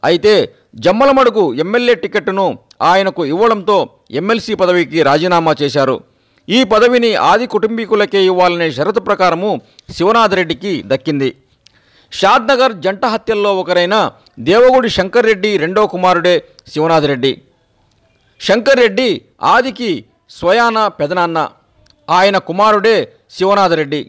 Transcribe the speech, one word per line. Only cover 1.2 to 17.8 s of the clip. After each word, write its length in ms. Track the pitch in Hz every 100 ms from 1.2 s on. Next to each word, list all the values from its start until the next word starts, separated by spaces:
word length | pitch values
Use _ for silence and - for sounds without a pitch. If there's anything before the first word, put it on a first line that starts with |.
| 247 214 175 120
ఎమ్మెల్యే 320 | 165 226 240 233
టికెట్ను 440 | 202 208 170 190 185 127 _ _ 147
ఆయనకు 320 | 185 196 143 151
ఇవ్వడంతో 440 | 160 226 214 185 202 135 _ _ 127
ఎమ్మెల్సీ 340 | 185 226 - 214
పదవికి 360 | 185 180 165 160 139
రాజీనామా 440 | 147 180 175 160 151
చేశారు. 360 | 143 135 131 127 - _ _ _ -
ఈ 120 | 214 254
పదవిని 400 | 214 233 247 233 214 147
ఆది 160 | 202 247
కుటుంబీకులకే 640 | 214 220 226 220 214 202 196 185
ఇవ్వాలనే 380 | 180 180 175 165 123
షరతు 240 | 156 214 185
ప్రకారము 420 | 202 185 170 202 156 - _ _ -
శివనాథ్ 420 | 175 233 220 196
రెడ్డికి 340 | 170 160 202 165 98
దక్కింది. 380 | 135 - 147 135 - _ _ _ _ _ _ _ -
షాద్నగర్ 560 | 190 247 226 262 254 208
జంట 200 | 175 190 240
హత్యల్లో 360 | 220 - 220 202 190
ఒకరైన 340 | 165 175 175 214 190 - _ - 117
దేవగుడి 420 | 208 254 254 233 -
శంకర్ 300 | 185 226 220
రెడ్డి 200 | 214 208 202
రెండో 180 | 156 196 214
కుమారుడే 420 | 180 180 175 170 175 - _ -
శివనాథ్ 340 | - 160 165 147
రెడ్డి. 200 | 135 135 - _ _ _ _